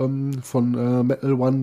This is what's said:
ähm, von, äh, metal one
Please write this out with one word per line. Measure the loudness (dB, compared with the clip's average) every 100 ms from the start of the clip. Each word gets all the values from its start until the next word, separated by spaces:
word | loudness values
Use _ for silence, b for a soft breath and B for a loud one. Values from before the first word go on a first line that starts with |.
ähm, | -2 -2 -4 -6
von, | -4 0 0 0
äh, | 0 2
metal | 2 0 0
one | 2 2 2